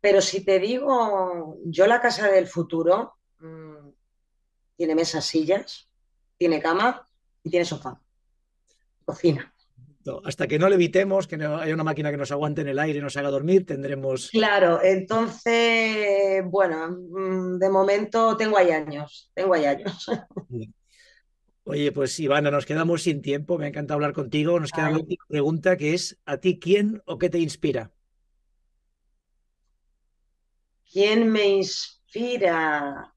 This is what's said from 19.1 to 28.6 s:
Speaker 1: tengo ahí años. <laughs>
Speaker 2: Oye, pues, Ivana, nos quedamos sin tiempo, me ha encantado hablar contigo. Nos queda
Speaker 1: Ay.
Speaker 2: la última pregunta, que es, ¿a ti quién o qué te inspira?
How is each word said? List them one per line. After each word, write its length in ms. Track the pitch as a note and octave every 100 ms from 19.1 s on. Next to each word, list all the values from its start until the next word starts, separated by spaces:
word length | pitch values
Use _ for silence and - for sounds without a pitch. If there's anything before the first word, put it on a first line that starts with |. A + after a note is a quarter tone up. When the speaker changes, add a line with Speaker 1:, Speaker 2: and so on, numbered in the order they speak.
| - _
Speaker 1:
tengo 200 | - F#3+
ahí 120 | E3+ C#3+
años. 400 | C#3 G3+ F3 -
<laughs> 680 | A3+ - G3 - A#2+ G#2+ - _ _ _ _ _ _ _ _
Speaker 2:
Oye, 280 | - D3 D3
pues, 280 | C#3 C3 -
Ivana, 320 | D3 C#3+ D3
nos 140 | C#3+ C3
quedamos 380 | D3+ E3 E3+
sin 180 | F3 D3
tiempo, 360 | C#3 C#3+ D3 E3+
me 80 | D3
ha 20 |
encantado 260 | C#3+ D3 D3
hablar 160 | D3
contigo. 460 | C#3+ C3 D3+ D3+ F3
Nos 120 | D3
queda 160 | D#3+ D#3
Speaker 1:
Ay. 20 |
Speaker 2:
la 80 | D#3
última 240 | D#3 - _
pregunta, 500 | D3+ C#3+ D#3+ F#3 F#3
que 160 | D3+
es, 240 | F3 - - -
¿a 120 | C#3
ti 220 | F#3 F3+
quién 420 | E3+ G3+ G#3 G#3+ -
o 120 | D3
qué 100 | F3+
te 100 | E3+
inspira? 540 | D#3+ - D3+ B2+ G#2+ _ _ _ _ _ _ _